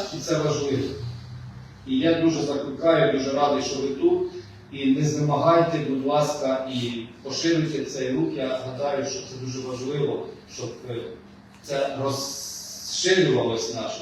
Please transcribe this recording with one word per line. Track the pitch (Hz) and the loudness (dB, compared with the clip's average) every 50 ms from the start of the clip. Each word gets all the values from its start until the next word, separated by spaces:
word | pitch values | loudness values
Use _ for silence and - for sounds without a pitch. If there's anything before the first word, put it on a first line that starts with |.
| - - 170 | -2 -4 -6
і | 147 | -6
це | - - 165 | -4 -2 0
важливо. | 151 147 151 147 - - - 127 - - - - - - - - - - - - - - - - - - - - - - | 0 0 0 0 0 0 0 0 0 -2 -4 -6 -8 -8 -10 -10 -12 -12 -14 -14 -14 -14 -14 -16 -16 -18 -18 -18 -12 -6
І | 131 131 131 | -2 0 2
я | 151 165 165 160 | 4 4 4 6
дуже | 160 160 151 143 | 4 4 4 2
закликаю, | 135 143 135 - - - - - 160 165 160 156 156 135 131 | 0 0 -2 -2 -4 -6 -4 2 4 6 6 6 6 4 4
дуже | 135 - 135 | 2 0 0
радий, | 135 143 143 143 131 127 123 | 2 4 4 4 4 2 0
що | - 135 135 | -2 -2 -2
ви | 135 | -2
тут. | - - - 170 175 180 - - - - - - - - - - - | -2 0 4 4 4 4 4 0 -2 -6 -10 -14 -16 -18 -20 -16 -12
І | 143 139 139 | -6 0 2
не | 135 135 147 151 | 4 4 4 2
знемагайте, | 151 151 151 147 147 143 - - 165 170 170 165 - 165 147 131 131 | 2 2 2 2 2 2 4 6 6 6 6 6 4 2 0 0 0
будь | 135 131 135 | -2 0 2
ласка, | 139 147 147 147 147 147 - 139 131 131 131 131 131 131 | 2 4 4 4 2 0 0 0 0 0 0 -2 -4 -4
і | 123 120 120 120 117 110 - - - - | -4 -2 -4 -4 -6 -8 -10 -14 -12 -10
поширюйте | 135 - - 160 165 170 160 151 - - 127 123 | -8 -4 -2 2 2 2 2 2 0 0 -4 -4
цей | - - 135 127 127 | -4 -4 -4 -2 0
рух. | 131 156 160 156 - | 0 0 0 0 0
Я | 139 131 131 131 127 - | -2 -2 -2 -2 -4 -4
гадаю, | 127 127 127 143 143 143 135 131 | -6 -6 -4 -2 -2 0 0 -2
що | - - - | -2 -4 -8
це | - - 131 123 127 | -8 -10 -12 -10 -8
дуже | 127 123 131 127 | -8 -8 -8 -8
важливо, | 127 127 123 131 135 147 151 151 127 110 92 - - - - - - - | -8 -6 -6 -4 -4 -2 0 0 0 -2 -4 -6 -10 -14 -16 -18 -16 -12
щоб, | 127 123 - - - 127 123 | -10 -10 -10 -10 -10 -10 -10
е, | 117 117 117 - - - - - - - - - - - - | -8 -8 -8 -10 -12 -16 -18 -20 -20 -20 -20 -20 -20 -16 -8
це | - 139 139 139 135 131 131 135 | -4 -2 -2 -2 -2 -2 -2 -2
розширювалось | 135 127 - - - - - - - - - - - - - - - - - 175 185 190 185 156 135 123 120 120 113 113 113 - - - | -2 -2 -2 -4 -6 -8 -10 -10 -10 -10 -12 -12 -12 -12 -12 -10 -6 -4 0 4 4 6 6 6 6 4 4 2 0 0 -2 -4 -4 -4
наш | 113 110 - - - | -6 -6 -6 -8 -8